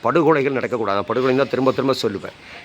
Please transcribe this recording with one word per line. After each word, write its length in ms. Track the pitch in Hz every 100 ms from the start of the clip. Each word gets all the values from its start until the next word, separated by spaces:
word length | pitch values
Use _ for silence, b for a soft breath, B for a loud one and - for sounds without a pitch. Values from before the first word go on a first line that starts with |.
படுகொலைகள் 500 | - 175 151 151 135
நடக்கக்கூடாது. 400 | 127 117 117 101
நான் 120 | 101 98
படுகொலைன்னு 280 | 117 131 131
தான் 140 | 135
திரும்ப 220 | 123 131
திரும்ப 220 | 123 135 127
சொல்லுவேன். 320 | 110 98 - - B B